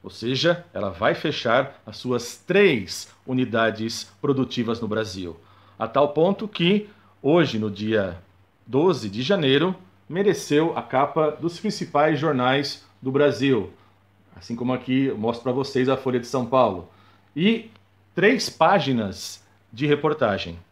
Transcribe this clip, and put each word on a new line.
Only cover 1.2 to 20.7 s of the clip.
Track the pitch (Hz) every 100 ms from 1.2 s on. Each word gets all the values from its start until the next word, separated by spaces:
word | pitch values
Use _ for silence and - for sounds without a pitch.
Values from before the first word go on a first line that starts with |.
| 160 - 120 120 127 - -
as | 104
suas | 123 123 120 -
três | - 190 202 127 92 - - -
unidades | - 127 127 113 113 104 113 113 - _
produtivas | 143 127 127 - 113 113
no | 107
Brasil. | 107 107 92 90 80 _ - - _
A | 113
tal | - 147
ponto | 151 170 202 214
que, | - 175 202 208 - _ _
hoje, | 139 170 143 113
no | 107
dia | 98 104 110 95 85 - _ _ _ -
doze | 127 175 147 107
de | 101
janeiro, | 127 196 143 135 170 180 - _ _
mereceu | 160 202 175 - 147 165 135
a |
capa | - 131 143 - 156
dos | 151 165 -
principais | 214 - 165 143 156 156
jornais | 156 135 123 135 139 - - _
do | 131
Brasil. | 135 147 127 135 123 90 - _ _ _ _ _ -
Assim | - 117
como | 123
aqui | 127 127 131 135
eu | 113
mostro | 110 117
pra | 131
vocês | 127 135 127 127
a | 131
Folha | 131 123
de | 117
São | 135 117
Paulo. | 127 117 92 - - - _ _ 143
E | 185 226 - - _ _ _ -
três | 196 262 -
páginas | - 160 196 135 123 104 92 - - _ _ _
de | 110 147
reportagem. | 147 156 151 117 98 90 85 -